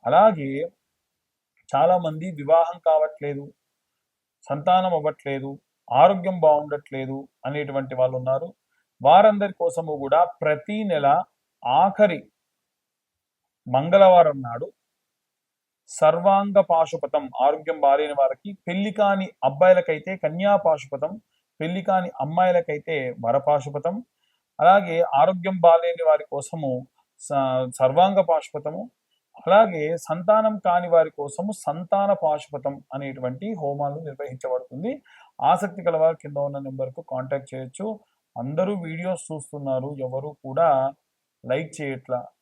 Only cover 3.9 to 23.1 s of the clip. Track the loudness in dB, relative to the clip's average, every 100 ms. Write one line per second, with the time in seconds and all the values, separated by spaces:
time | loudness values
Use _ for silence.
3.9 | _ _ _ _ _ -10 -4 2 2 2
4.9 | -2 -4 -6 -8 -8 -8 -14 _ _ -4
5.9 | 6 6 6 -4 2 4 4 0 -10 _
6.9 | -10 -8 -10 -14 _ -8 -6 -4 -6 -6
7.9 | -2 -2 0 -4 -4 -4 -16 _ _ _
8.9 | _ 6 8 8 4 -4 -4 -6 -4 -6
9.9 | -6 0 2 2 0 -2 -2 -4 -6 -4
10.9 | 0 2 2 -2 _ _ _ -2 2 2
11.9 | 4 2 2 -10 _ _ _ _ _ _
12.9 | _ _ _ _ _ _ _ -4 -2 2
13.9 | 8 8 10 6 2 -8 -10 -12 _ _
14.9 | _ _ _ _ _ _ _ _ _ _
15.9 | 2 2 4 2 2 4 2 4 2 0
16.9 | -2 -4 -4 -4 0 2 2 -4 0 2
17.9 | 2 0 0 0 -2 -12 -14 -6 -4 -4
18.9 | 0 0 0 -4 _ -4 4 6 6 4
19.9 | -6 -6 -6 -6 -2 2 2 2 0 -4
20.9 | -8 -8 -10 _ _ _ _ -8 -6 -2
21.9 | -2 -2 -8 -6 0 2 2 -2 -8 -6
22.9 | -6 -6